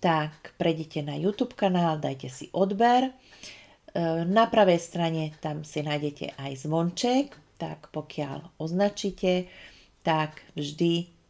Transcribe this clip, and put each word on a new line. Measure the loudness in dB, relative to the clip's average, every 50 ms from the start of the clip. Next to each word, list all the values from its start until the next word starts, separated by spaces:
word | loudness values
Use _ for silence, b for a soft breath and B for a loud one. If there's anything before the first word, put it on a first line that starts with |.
tak | 2 2 2 2 0 -2 -6 -12 _ -20 _ _
prejdite | 0 0 2 0 -2 -6 -6 -6 -6
na | -4 -6
YouTube | -2 -2 -2 0 0 -4 -4 -2
kanál, | 0 0 2 4 4 2 2 0 0
dajte | -2 -4 -6 -6 -8 -12
si | -10 -12 -14 -6 _
odber. | 0 0 0 2 4 4 6 6 6 4 2
E, | -4 B B B B B B B B B B B B B _ -8 -4 -2 0 0 0 0 0
na | 2 4 4 4 4
pravej | 6 4 6 6 6 2
strane | 2 -4 -4 -2 -2 0 0 -2 -4 -4 -8 -8
tam | -8 -6 -6 -6
si | -8 -8 -6 -6 -4
nájdete | -2 -2 -2 -2 -4 -6 -6 -10 -10 -10 -10
aj | -10 -10 -10 -8 -4
zvonček, | -2 0 0 0 0 -2 0 0 2 2 2 2 0 -6 -20 -20 _ _ -10
tak | -10 -10 -10 -12 -14 -12 _
pokiaľ | -10 -10 -10 -8 -8 -6 -6 -8 -10 -12 -16 _ _
označíte, | -8 -4 0 2 2 2 0 -2 -6 -6 -4 0 0 2 2 2 0 -4 B B B B B B B B B _ _
tak | 2 2 2 2 -2 -4 -12 -20 -14 -8
vždy | -8 -8 -8 -2 0 2 2 2 2 0 -4 _ _ _ _